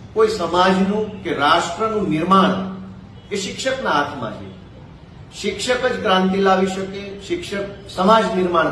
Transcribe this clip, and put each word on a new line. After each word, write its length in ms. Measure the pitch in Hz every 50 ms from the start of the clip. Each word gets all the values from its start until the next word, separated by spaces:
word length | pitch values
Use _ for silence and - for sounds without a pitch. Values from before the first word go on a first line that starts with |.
| - - -
કોઈ 160 | 214 220 208
સમાજનું 760 | - 185 170 165 170 180 185 196 190 190 190 190 208 214 214 196 - -
કે 100 | - 165 143
રાષ્ટ્રનું 720 | 135 143 147 165 170 - - - - 220 220 214 208 180 156
નિર્માણ 440 | 151 156 165 185 190 196 180 - - - - - - - - - - - - - - - - -
એ 40 | 208
શિક્ષકના 580 | 196 - - - - - 262 - - 226 196 156
હાથમાં 400 | 147 143 - 139 135 117 107 98
છે. 160 | 95 98 95 95 - - - - - - - - - - - - - - - -
શિક્ષક 500 | - 196 202 190 - - 247 247 247 254
જ 120 | 247 196 190
ક્રાંતિ 360 | 190 - 185 185 190 190 190
લાવી 300 | 196 196 190 190 185 196
શકે, 340 | 190 - 190 190 190 196 196 202 196 196 -
શિક્ષક 440 | - - 175 175 - - 202 202 196 - - - - -
સમાજ 360 | - - 185 208 226 226 196 180 190
નિર્માણ 340 | 185 180 170 175 165 156 147